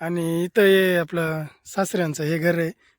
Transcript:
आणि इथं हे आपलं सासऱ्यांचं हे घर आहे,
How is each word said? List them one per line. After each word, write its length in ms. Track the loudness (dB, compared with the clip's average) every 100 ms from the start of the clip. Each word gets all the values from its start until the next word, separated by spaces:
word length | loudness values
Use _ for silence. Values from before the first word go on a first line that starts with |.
आणि 440 | -6 -2 -2 -2
इथं 180 | 0 2
हे 340 | 4 6 4 2
आपलं 480 | 0 -4 -4 -4 -8 -14 -10
सासऱ्यांचं 580 | -4 -2 -2 -2 -2
हे 140 | -2 0
घर 200 | 0 0
आहे, 120 | -2 -6 _